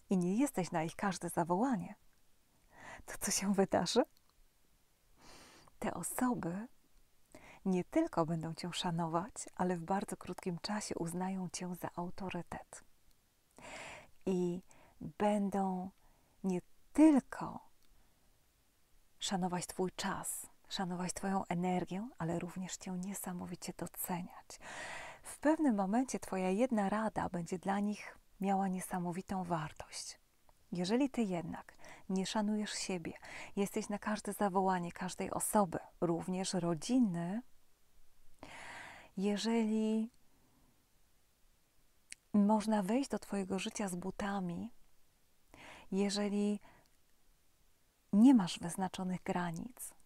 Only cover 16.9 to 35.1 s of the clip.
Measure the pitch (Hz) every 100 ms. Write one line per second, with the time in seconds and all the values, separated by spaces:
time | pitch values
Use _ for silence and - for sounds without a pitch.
16.9 | - 311 277 - - - 117 - - -
17.9 | - - _ _ _ _ _ _ _ _
18.9 | - _ - - 190 180 175 - - 185
19.9 | - 202 180 - - - - - - 180
20.9 | 175 180 - 196 190 - 175 180 180 175
21.9 | 180 240 - 160 170 175 185 180 - 196
22.9 | 180 185 196 - 175 180 175 - - 170
23.9 | - - 175 180 - - - - - -
24.9 | - - - - - 285 320 302 202 190
25.9 | 226 262 190 - 190 185 190 254 220 196
26.9 | 208 220 - 170 175 165 180 190 196 208
27.9 | 208 - - - - 196 196 196 185 -
28.9 | 185 175 170 - 190 175 165 151 - -
29.9 | - - - _ _ - _ - 175 180
30.9 | 233 277 - 208 175 160 - - - -
31.9 | - - 190 185 220 208 214 208 - -
32.9 | 185 160 - - - - - 202 220 202
33.9 | 208 - 214 - 196 208 185 190 185 175
34.9 | - 185